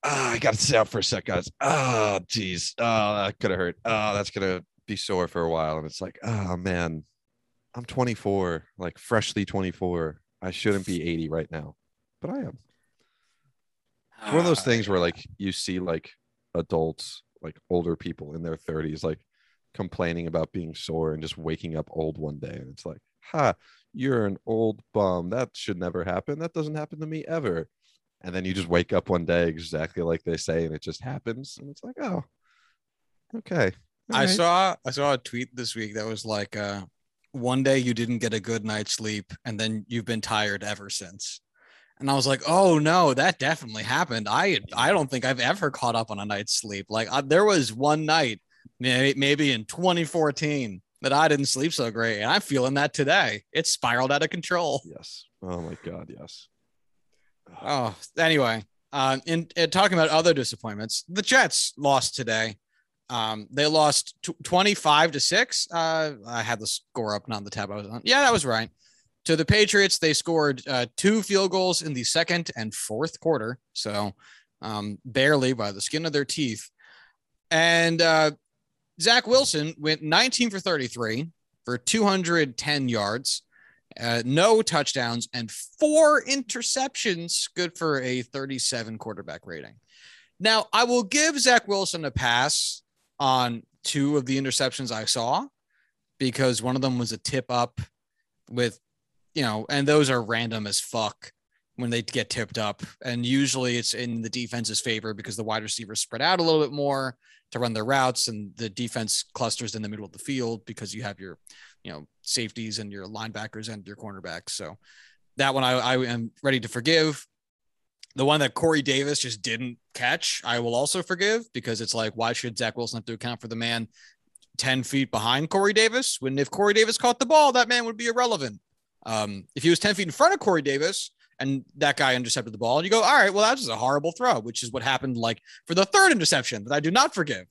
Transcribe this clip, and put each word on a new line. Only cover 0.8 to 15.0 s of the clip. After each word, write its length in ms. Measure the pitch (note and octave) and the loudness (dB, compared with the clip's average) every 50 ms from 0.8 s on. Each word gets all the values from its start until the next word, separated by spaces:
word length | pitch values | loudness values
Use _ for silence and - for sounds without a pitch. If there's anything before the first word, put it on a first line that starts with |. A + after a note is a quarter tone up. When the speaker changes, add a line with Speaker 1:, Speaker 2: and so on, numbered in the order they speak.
| A2 - | 4 4
Speaker 1:
for 100 | - A2+ | 0 -4
a 60 | F#2 | -2
sec, 220 | - - G2+ - | 0 -2 -2 -2
guys. 240 | - G2+ F2+ F#2 - - _ | -2 -2 -2 -4 -6 -8 _
Ah, 600 | - C3+ C3+ D3 C3+ C3 B2 A2+ G#2+ G#2+ G2+ F#2+ F2+ | 0 2 2 2 2 2 2 2 2 2 0 -2 -4
jeez. 480 | _ - A2+ G#2 F#2+ F2+ E2+ D#2+ - - - | _ -4 -4 -4 -4 -4 -4 -6 -8 -4 -2
Ah, 480 | A#2 A#2 A2+ A2 G#2+ G#2 G#2 G#2 G2 | 0 2 2 2 2 2 0 0 -2
that 120 | G2 G#2 _ | -2 -4 _
coulda 180 | - G#2+ F#2 | -2 -2 0
hurt. 200 | F2+ F#2 F2 E2+ _ _ | 0 0 -2 -4 _ _
Ah, 300 | A2+ A2+ G#2+ G#2+ G#2+ G2+ | -2 -2 0 0 0 0
that's 160 | G2+ G2+ - | -2 -2 -4
gonna 340 | - G#2 G2 F#2+ F#2 F2+ - _ _ _ _ | -4 -4 -2 -2 -2 -4 -6 _ _ _ _
be 100 | - G#2+ | -8 -8
sore 320 | F#2+ - - G#2 F2+ F2+ E2+ | -8 -4 -4 -2 -2 -2 -2
for 140 | - F2 E2+ | -2 -2 -2
a 80 | E2 | 0
while." 280 | E2 D#2+ D#2+ D#2 D#2 D#2 | 0 0 0 -2 -2 -4
And 80 | D#2 | -6
it's 140 | D#2 - - | -8 -10 -10
like, 180 | G2 F2+ - - - | -12 -12 -12 -10 -6
"Oh, 340 | A2 A#2 G#2+ G2 F2+ F2+ | -4 -4 -2 -2 -2 -4
man, 480 | F2 F2+ F#2+ F2+ F2 F2 E2+ E2 D#2 D2+ _ _ _ _ _ _ _ _ _ _ _ _ _ _ | -4 -2 -2 -2 0 -2 -2 -4 -6 -10 _ _ _ _ _ _ _ _ _ _ _ _ _ _
I'm 100 | A#2+ A#2+ | -14 -14
twenty-four, 840 | A#2+ - - B2+ B2 A2+ G2+ - G#2 G2 G2 F#2+ F2+ E2+ D#2+ - _ _ - | -8 -2 -2 0 0 -2 -4 -2 -2 0 0 0 0 -2 -4 -8 _ _ -10
like, 200 | F#2 F2 - - | -10 -10 -10 -10
freshly 460 | - - A#2+ A2 G#2+ - - G#2+ G2+ | -6 0 0 0 0 0 -2 -4 -4
twenty-four. 760 | - - G2+ F#2+ F#2 E2+ - - F2+ F2 E2+ D#2+ D#2+ D2+ - _ _ _ _ - | -2 -2 -2 -2 -2 -4 -4 -4 -2 -2 -2 -4 -4 -6 -10 _ _ _ _ -10
I 80 | F#2 | -8
shouldn't 360 | F2+ - - A2 G2+ G2 F#2 | -8 -2 0 0 0 0 0
be 160 | - F#2+ F2 D#2 | -4 -4 -4 -2
eighty 260 | E2+ E2+ E2 D#2+ D#2 | -4 -4 -4 -4 -4
right 220 | D#2 E2 D#2 - | -4 -4 -6 -6
now, 260 | E2 D#2+ D2+ D2+ D2+ _ _ _ _ _ _ _ _ _ | -8 -12 -12 -12 -16 _ _ _ _ _ _ _ _ _
but 100 | - D3+ | -10 -8
I 80 | G#3+ C#4 | -8 -6
am." 200 | A#3+ C#3 - B2+ _ _ _ _ _ _ _ _ _ _ _ _ _ _ _ _ _ _ _ _ _ _ _ _ _ _ _ _ _ _ _ _ - | -8 -10 -12 -16 _ _ _ _ _ _ _ _ _ _ _ _ _ _ _ _ _ _ _ _ _ _ _ _ _ _ _ _ _ _ _ _ -8
It's 100 | - - | 0 2
one 80 | D#3+ | 4
of 40 | E3+ | 6
those 160 | F3 D#3+ - | 6 4 4
Speaker 2:
Ah, 20 | - | 4
Speaker 1:
things 260 | C3+ A#2+ A2+ A2 G#2 | 2 2 2 4 2
where, 100 | G2 | 2
Speaker 2:
yeah. 40 | F#2 | 2